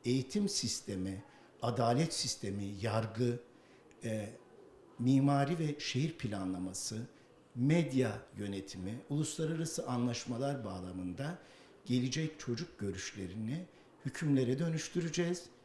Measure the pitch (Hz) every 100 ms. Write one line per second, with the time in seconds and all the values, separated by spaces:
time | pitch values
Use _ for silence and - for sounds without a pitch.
0 | 123 131 127 208 202 - 117 - - 95
1 | 92 95 - - - - 113 - 117 120
2 | 165 - 120 - 101 98 98 101 110 110
3 | 110 110 123 120 - - - - - -
4 | 113 110 107 - - - - - - -
5 | 123 135 139 143 139 170 151 147 - 127
6 | 156 - 117 101 95 92 92 95 - 107
7 | 127 - - - - 123 131 170 143 131
8 | 120 107 - - 101 98 95 95 92 120
9 | - 143 147 - 156 160 165 - - 123
10 | 123 113 - 120 139 139 107 92 92 90
11 | 92 87 143 185 - - - - - 123
12 | 127 143 156 - - 120 175 - 101 87
13 | - 107 90 101 110 156 180 - - -
14 | 143 - 156 139 120 135 170 160 - 175
15 | 165 160 170 175 - -